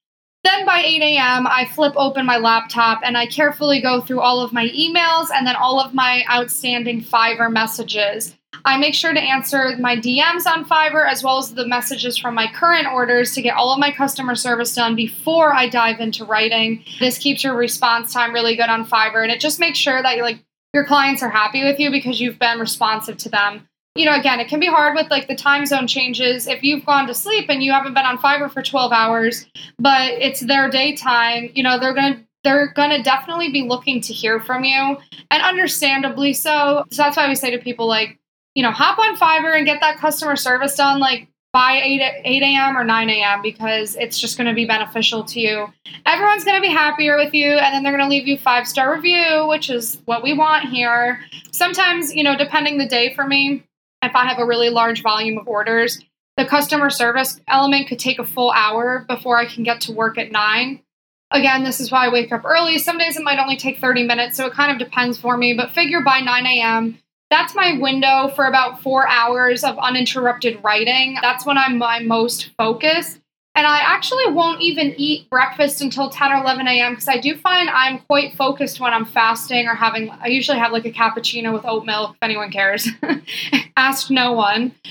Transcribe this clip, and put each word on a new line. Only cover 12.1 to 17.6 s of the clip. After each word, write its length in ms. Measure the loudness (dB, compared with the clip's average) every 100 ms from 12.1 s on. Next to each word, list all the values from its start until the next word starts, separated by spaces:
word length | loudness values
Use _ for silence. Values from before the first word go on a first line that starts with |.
| -4
from 160 | -4
my 140 | -2 -4
current 360 | 0 2 2 2
orders 440 | 0 2 2 2
to 80 | -2
get 120 | -2
all 180 | 0 0
of 60 | 2
my 140 | 0
customer 420 | 0 -4 -2 -4
service 400 | -4 -2 -2 -2
done 220 | -2 0 0
before 580 | -4 -6 -2 2 4
I 140 | 4 2
dive 320 | 2 0 0
into 240 | -6 -8
writing. 580 | -2 0 0 0 0 -2 -10 -4
This 180 | -2 0
keeps 280 | -2 -2
your 100 | -2
response 580 | -2